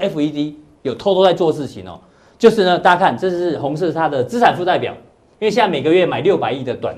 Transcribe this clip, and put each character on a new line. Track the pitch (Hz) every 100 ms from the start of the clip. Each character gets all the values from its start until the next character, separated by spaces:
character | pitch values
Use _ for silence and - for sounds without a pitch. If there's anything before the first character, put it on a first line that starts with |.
F | 196 156
E | 147
D | 147 151 - - _
有 | 135
偷 | 113 202 185
偷 |
在 | 190
做 | 170 170
事 | 147 131
情 | - 92
哦。 | 85 - _ _ _
就 | 233
是 | 214 185
呢， | 175
大 | 185
家 | 175
看， | 180 120
这 | 185
是 | 175 175 139
红 | 139
色 | 156 175
它 | 151 160
的 | 139
资 | 120 233
产 | 214
负 | 139 180
债 | 156
表， | 117 - - _ _ _
因 | 214
为 |
现 | 226
在 | 208
每 | 151
个 | 143
月 | 175 170
买 | 123
六 | 156 175
百 | 113
亿 | 135
的 | 123 110
短 | 98